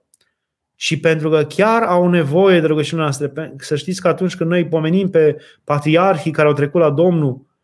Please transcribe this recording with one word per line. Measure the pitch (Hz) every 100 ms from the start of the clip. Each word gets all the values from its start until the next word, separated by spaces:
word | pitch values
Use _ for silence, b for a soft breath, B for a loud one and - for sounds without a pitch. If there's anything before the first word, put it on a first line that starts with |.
| _ _ _ _ _ _ _
ci | _ - 151
pentru | 165 160 156
că | 156
chiar | 151 - 214 226
au | 220 180 180
nevoie | 175 143 160 196 175
de | 156
rugăciunile | 156 147 165
noastre. | 151 135 147
Pe-, | 156 156 135
să | - 151
știți | 190 180
că | 175
atunci | 156 185 -
când | 165
noi | 175 170
pomenim | 160 156 185 185
pe | 170 156 147 B B
patriarhii | - 147 151 160 190 170 160
care | 147 151
au |
trecut | 143 143 175
la | 156
Domnul, | 143 180 170 143 127 _ _